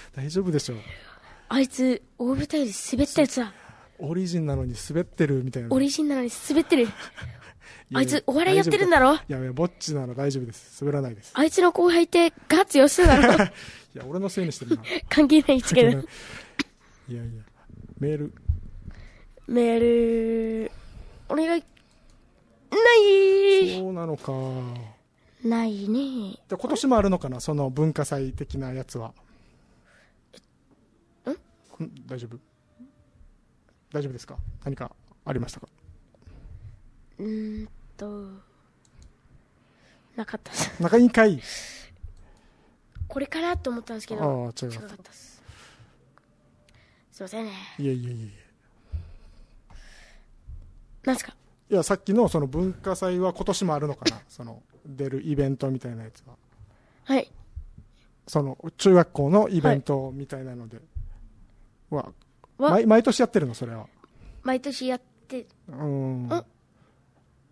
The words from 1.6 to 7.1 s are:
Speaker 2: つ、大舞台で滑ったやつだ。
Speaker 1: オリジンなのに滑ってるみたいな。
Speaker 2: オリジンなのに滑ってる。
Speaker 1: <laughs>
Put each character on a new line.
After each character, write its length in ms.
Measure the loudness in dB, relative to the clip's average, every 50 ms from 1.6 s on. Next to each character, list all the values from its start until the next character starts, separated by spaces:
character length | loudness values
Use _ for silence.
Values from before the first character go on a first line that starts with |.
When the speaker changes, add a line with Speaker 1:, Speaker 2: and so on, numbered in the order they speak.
| 0 0
Speaker 2:
つ、 340 | 0 0 0 0 0 -2 -4 _ _ -6
大 180 | -4 -2 -2
舞 120 | -2 -2 -2
台 180 | -2 -2 -2
で 60 | -2 -4 -8 -8 -6
滑 120 | -2 -2 -2
っ 40 | 0
た 140 | 2 2
や 60 | 2 2
つ 120 | 0 -4
だ。 140 | -6 -6 -10 -16 -20 -20 -20 -20 -20 _ _ -10
Speaker 1:
オ 140 | -8 -4 -4
リ 140 | -2 -2 -2
ジ 120 | -2 -2
ン 80 | -2 -2
な 80 | -2
の 100 | -2 -4
に 80 | -4 -6 -8 -10 -6
滑 120 | -4 -4
っ 20 | -4
て 240 | -4 -2 -2 0 0
る 160 | 0 -2 -2
み 80 | -4
た 80 | -6 -8
い 40 | -4
な。 60 | -2
Speaker 2:
オ 80 | 0 0
リ 100 | 0 0
ジ 140 | 0 -2
ン 60 | -2 -2
な 80 | -2
の 80 | -2 -4
に 80 | -6 -8 -8 -6 0
滑 120 | 0 0
っ 20 | 2
て 120 | 4 4
る。 80 | 4 2 2
Speaker 1:
<laughs> 1000 | -2 -8 -16 -18